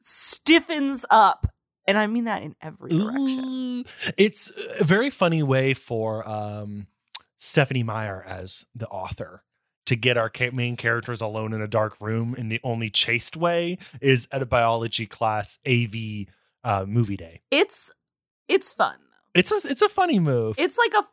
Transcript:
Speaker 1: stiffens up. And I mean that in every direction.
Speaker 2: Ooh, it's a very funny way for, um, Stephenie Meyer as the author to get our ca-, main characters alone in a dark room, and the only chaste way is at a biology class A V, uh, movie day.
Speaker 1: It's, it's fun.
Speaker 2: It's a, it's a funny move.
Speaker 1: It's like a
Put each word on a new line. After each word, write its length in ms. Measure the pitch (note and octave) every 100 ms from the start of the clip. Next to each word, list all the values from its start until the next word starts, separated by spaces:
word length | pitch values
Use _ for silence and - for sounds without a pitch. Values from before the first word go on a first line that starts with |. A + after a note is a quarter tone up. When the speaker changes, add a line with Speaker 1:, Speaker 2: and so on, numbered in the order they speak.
Speaker 1:
stiffens 1040 | - - - - - D#4+ D#4+ D#4 C#4 C4+ -
up. 360 | A3 G3+ - - - _ _ -
And 120 | G3+
I 80 | G#3
mean 180 | A#3
that 180 | A#3 F#3+
in 120 | D#3 -
every 280 | D#3 D#3 -
direction. 540 | E3 G#3+ C4 C4+ C4
Speaker 2:
Ooh, 400 | C4 C4 B3+ B3 B3+ - - -
it's 340 | G#3 - - - - -
a 40 |
very 260 | D#3 G3 C#4
funny 320 | - F3+ E3
way 320 | C#3+ C3 C3+
for, 520 | C3 - A2+ A2 A2 A2
um, 580 | G#2+ G#2 G#2 G#2 G#2 G#2 _ _ - - -
Stephenie 440 | - - C3+ C3
Meyer 420 | A2+ A2 G#2+ F#2+ F#2
as 380 | F#2 F#2 - -
the 140 | A#2 A2
author 540 | G2 F#2 - - F#2 _ _ _ _ -
to 100 | A#2
get 200 | B2 A#2+
our 140 | A2+
ca-, 200 | - B2
main 260 | B2+ A#2+ A#2+
characters 440 | A#2 A#2 A2+ A2+
alone 320 | A2 G#2+ A2
in 80 | A2
a 80 | G#2+
dark 320 | A2 G#2+ -
room, 340 | G#2 A2+ A#2 B2+
and 120 | A2+
the 100 | A2+
only 240 | C3 A2+ A2+
chaste 480 | - - A#2 - D#3+
way 400 | E3+ E3+ E3+ F3+ - C3+
is 260 | C#3 C3 -
at 80 | C#3
a 60 | B2+
biology 580 | B2 A#2 A2+ A#2 -
class 540 | A2+ - A2+ G#2+ - - C#3
A 180 | A#2+ A2+
V, 420 | A2+ A2 G#2 G2 _ _ _
uh, 240 | A#2 G2+ F#2+
movie 300 | A2+ G2+ G2
day. 240 | E2 - _
Speaker 1:
It's, 420 | C#4 G4+ - - - _ _ _ _ -
it's 240 | - -
fun. 240 | - D3+ C2 _ _ _
Speaker 2:
It's 160 | F3 F#3
a, 180 | G#4 -
it's 140 | C#4
a 60 | G#4
funny 300 | - F4+ A3
move. 340 | D#3 B2 A2 G#2+
Speaker 1:
It's 200 | E4+ -
like 160 | A#4
a 120 | G#4+ -